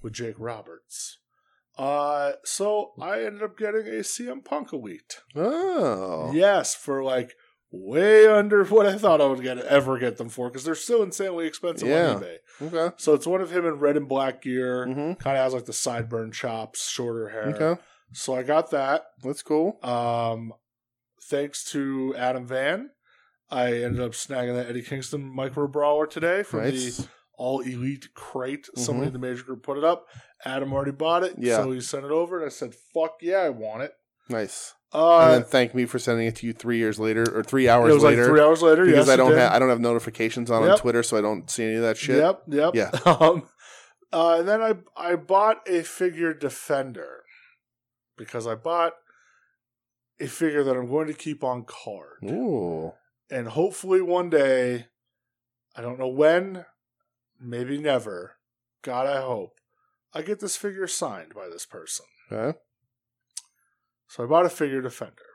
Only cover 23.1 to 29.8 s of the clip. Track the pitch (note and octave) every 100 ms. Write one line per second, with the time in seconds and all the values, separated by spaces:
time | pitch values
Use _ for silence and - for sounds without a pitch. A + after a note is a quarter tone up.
23.1 | _ _ _ _ C3 B2 A#2+ A#2+ A2+ B2
24.1 | A2 - C3+ B2 B2 A#2+ A#2+ A#2 C3+ B2+
25.1 | D3 C3+ C3 C3+ C3 C#3+ C#3+ D3 D3 D3+
26.1 | D#3+ E3 F#3+ G3+ G#2+ A#2 C3 B2+ A#2+ -
27.1 | _ _ - B2 C3+ B2+ B2 B2+ C#3 -
28.1 | - - C3+ B2+ C#3+ - - A#2+ B2 C3+
29.1 | B2+ B2+ B2 - B2 - C#3